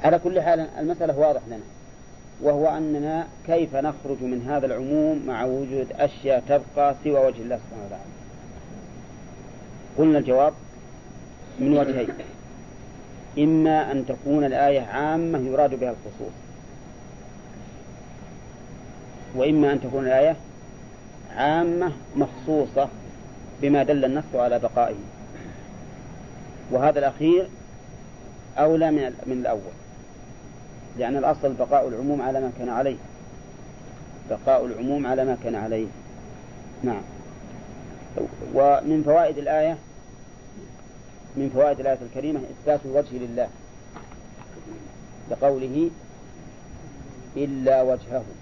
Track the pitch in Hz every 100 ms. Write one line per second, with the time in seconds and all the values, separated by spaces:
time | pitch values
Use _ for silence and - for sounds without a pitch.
0 | 151 170 180 185 160 165 160 - 151 175
1 | 165 139 151 135 113 113 98 - - -
2 | - - - - 147 143 156 151 156 147
3 | 147 160 160 - - 170 160 135 151 147
4 | 139 135 127 123 123 147 135 117 131 151
5 | 151 151 123 117 127 131 135 135 127 -
6 | 143 - 135 127 123 143 - - 143 139
7 | 151 139 131 117 117 120 - 110 101 95
8 | 95 - - - - - - - - -
9 | - - - - - - - - - -
10 | 156 151 127 127 151 - - - - -
11 | - - - - - - 131 147 135 135
12 | 107 - - - - - - - - -
13 | - - - 143 151 160 156 156 143 139
14 | 127 123 139 151 139 131 143 139 113 117
15 | 151 160 165 156 127 135 143 127 123 117
16 | 107 101 110 - - - - - - -
17 | - - - - - - - - - -
18 | - - - - - - - - - -
19 | - - - 127 139 156 143 143 127 135
20 | 131 131 151 160 - - - - - -
21 | - - - - 143 160 170 170 180 135
22 | - 135 139 - - 156 131 135 139 -
23 | - - - - - - 143 143 131 147
24 | 131 139 147 127 120 120 117 - 117 104
25 | 104 - - - - - - - - -
26 | - - - - - - - 127 143 147
27 | 139 - 151 175 190 - - - - -
28 | - - - - - - 151 160 160 151
29 | 131 117 127 127 120 110 95 85 - -
30 | - - - - - - - - - 117
31 | 120 139 135 147 139 123 123 139 135 113
32 | 139 143 127 135 131 123 123 117 139 113
33 | - - - - - - - - - -
34 | - - - 104 - 131 123 110 127 143
35 | 127 131 131 123 120 110 110 110 110 -
36 | - - - - - - - - 123 104
37 | - - - - - - - - - -
38 | - - 120 - 127 135 139 139 - 156
39 | 147 160 165 143 143 156 156 160 - -
40 | - - - - - - - - - -
41 | - - - 135 139 127 147 139 135 131
42 | 123 135 147 151 - - 147 147 135 139
43 | 139 123 123 117 117 - - - - -
44 | - - - - - - - - - -
45 | - - - - 139 135 131 143 170 160
46 | - - - - - - - - - -
47 | - - - 135 143 135 131 135 127 127
48 | - 127 110 -